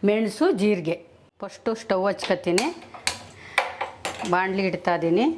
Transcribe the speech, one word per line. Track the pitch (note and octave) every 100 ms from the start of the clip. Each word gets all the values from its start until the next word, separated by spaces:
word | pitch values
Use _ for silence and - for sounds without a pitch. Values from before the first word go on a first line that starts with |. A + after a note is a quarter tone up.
| G3+
ಮೆಣಸು, | G#3+ A3 - E4 C4
ಜೀರಿಗೆ. | G#3 G3+ D#3+ - - - - _
ಫಸ್ಟು | G3 - - A3
ಸ್ಟವ್ | - F#3+ F#3+
ಹಚ್ಕೊತೀನಿ, | F#3+ - F#3 F#3 F3 D4 F4 - - - - - - - - - - - - - - -
ಬಾಣಲಿ | F3 F#3 F#3+ F#3+
ಇಡ್ತಾ | F3 - E3+
ಇದ್ದೀನಿ | E3 F3 C4+